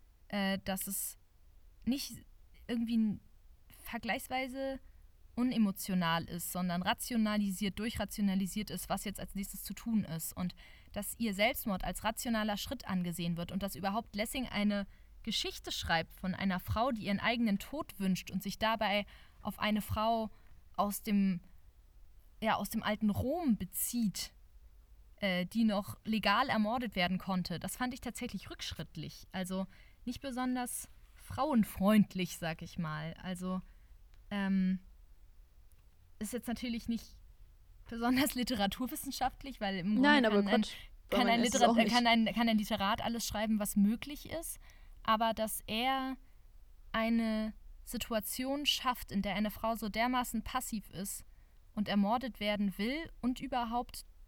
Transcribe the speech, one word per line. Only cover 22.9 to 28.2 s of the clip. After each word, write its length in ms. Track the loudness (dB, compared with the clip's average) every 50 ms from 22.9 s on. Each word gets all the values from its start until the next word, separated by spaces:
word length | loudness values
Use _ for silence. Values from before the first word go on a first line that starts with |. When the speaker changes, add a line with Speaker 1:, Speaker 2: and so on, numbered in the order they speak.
| 0 2 2 2
Speaker 1:
Rom 480 | 2 2 0 0 0 2 2 2 2
bezieht, 760 | 2 0 -4 -4 -4 -4 -2 0 0 0 0 0 -2 -8 -10 -12 -18 -20 -20 -20 -20 -20 -20 -20 -20 -20 -20 -20 -20 -20 -20 -6
äh, 320 | -2 0 0 2 0 0
die 160 | 0 2 2 4
noch 340 | 4 4 2 -2 -4 -8 -8 -4
legal 460 | -2 -2 2 4 4 4 4 4 2
ermordet 460 | 2 2 2 2 0 -2 -4 -2 0
werden 220 | 0 2 2 0
konnte, 420 | 0 -2 -2 -2 -2 -2 -2 -4 -6
das 160 | -6 -6 -4
fand 180 | -4 -4 -4 -4
ich 60 | -6
tatsächlich 500 | -8 -10 -8 -6